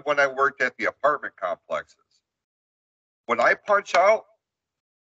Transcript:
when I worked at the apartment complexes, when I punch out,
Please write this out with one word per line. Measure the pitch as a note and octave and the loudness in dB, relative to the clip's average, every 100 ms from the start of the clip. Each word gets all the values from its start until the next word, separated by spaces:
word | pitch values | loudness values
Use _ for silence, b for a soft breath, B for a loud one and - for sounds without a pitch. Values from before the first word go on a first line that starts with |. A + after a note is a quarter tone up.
when | D3 C#3+ | -2 0
I | C#3 | 0
worked | C3 C#3 C3+ | 0 -2 -2
at | B2+ - | -6 -4
the | |
apartment | G2 - C#3+ C#3+ G#2 - | -6 -2 -2 -2 -6 -10
complexes, | F#2 E2 - D#2 - _ _ _ _ _ _ _ _ _ _ _ _ _ | -8 -8 -8 -10 -10 _ _ _ _ _ _ _ _ _ _ _ _ _
when | - A#2+ | -4 0
I | A#2+ | 2
punch | G3 - G3+ G3 | 0 0 -2 0
out, | F3+ F#3+ A3 - _ _ _ _ _ _ _ | 2 4 2 -2 _ _ _ _ _ _ _